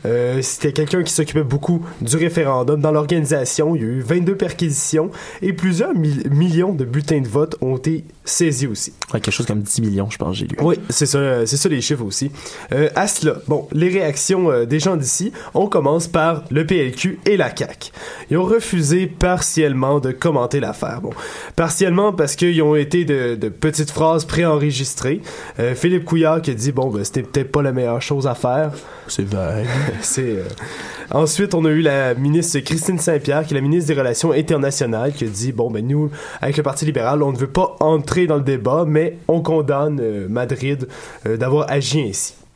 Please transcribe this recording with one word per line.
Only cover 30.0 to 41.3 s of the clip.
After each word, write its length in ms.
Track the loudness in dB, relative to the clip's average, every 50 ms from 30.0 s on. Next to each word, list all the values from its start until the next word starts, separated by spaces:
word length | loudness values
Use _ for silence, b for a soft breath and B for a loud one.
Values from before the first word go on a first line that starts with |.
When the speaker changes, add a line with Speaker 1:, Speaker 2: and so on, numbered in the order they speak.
Speaker 1:
C'est... 200 | -4 -4 -4 -2
Euh... 220 | -2 -2 -2 -4 -4 -8 -10 B B B B B B B B B B B
Ensuite, 420 | 0 0 2 2 2 0 0 2 2
on 100 | 2 2
a 40 | 4
eu 120 | 2 4
la 340 | 4 4 2 2 2 2 0
ministre 440 | 0 2 2 2 2 2 2 -2 -2
Christine 380 | -2 -2 -4 -2 0 -2 -2 0
Saint-Pierre, 480 | 0 0 0 0 0 0 0 0 0
qui 80 | 0 -2
est 40 | 0
la 40 |
ministre 320 | 2 2 2 2 2 0 0
des 60 | 0
Relations 320 | 2 0 0 0 2 2
internationales, 840 | 2 2 2 2 0 0 0 0 0 0 -2 0 0 0 0 -2 -2
qui 120 | -2 -4
a 20 | -4
dit, 240 | -4 -4 -4 -4
bon, 180 | -2 0 -2 0
ben, 160 | 0 -2 -2
nous, 240 | 0 2 2 0 0 -4 B B B B B
avec 160 | -4 -2 0 0
le 60 | 0
Parti 220 | 0 -2 0 -2
libéral, 360 | 0 0 0 0 2 2 2
on 100 | 2 2
ne 60 | 2 0
veut 100 | -2 0
pas 280 | 2 0 0 0 0 0
entrer 460 | 2 2 4 2 2 0 2 2 2
dans 120 | 4 2 2
le 40 |
débat, 440 | 2 0 0 0 0 2 2 2 2 4
mais 300 | 2 2 2 2 -2 -6 0 0
on 140 | 0 2
condamne, 580 | 2 2 2 2 2 2 0 0 0 0 0 0
euh, 260 | -2 -2 -2 -4 -4 -4
Madrid, 600 | -2 -2 -2 -2 -4 -4 -2 -2 -2 -2 -4 -8 B B B B B B B
euh, 100 | -4